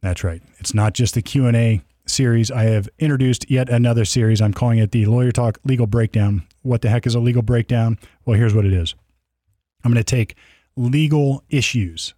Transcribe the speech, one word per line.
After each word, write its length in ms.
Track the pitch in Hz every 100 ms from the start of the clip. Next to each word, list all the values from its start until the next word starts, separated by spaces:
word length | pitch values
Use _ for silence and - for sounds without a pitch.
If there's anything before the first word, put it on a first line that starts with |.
That's 200 | 95 87
right. 200 | 95 85 _ _
It's 160 | -
not 180 | 107 107
just 220 | - 120
the 80 | -
Q 240 | - 143 127
and 100 | 117
A 240 | 117 110 - _ -
series. 420 | - 131 117 113
I 140 | 120
have 240 | 110 110 101 _
introduced 520 | 156 139 127 123 -
yet 180 | 131 127
another 360 | 120 120 117
series. 360 | 104 - 110 110
I'm 120 | 107
calling 260 | 101 123 113
it 140 | 107
the 140 | 120 104
Lawyer 260 | 117 123
Talk 260 | 113 120 104
Legal 220 | - 131 117
Breakdown. 560 | 113 110 113 101 101 - _
What 200 | 131 120
the 60 | 113
heck 180 | 117 120
is 80 |
a 60 | 117
legal 220 | 120 123
breakdown? 560 | 110 120 113 120 113 113 - _
Well, 120 | - 107
here's 180 | 117
what 100 | 107
it 80 | 101
is. 220 | 92 87 - _ _ _ _ _ _ _ _
I'm 80 | 120
gonna 140 | 117
take 320 | 104 127 110 - _ _ _ -
legal 680 | 123 143 156 151 139 135 _
issues 640 | 147 113 123 92 82 -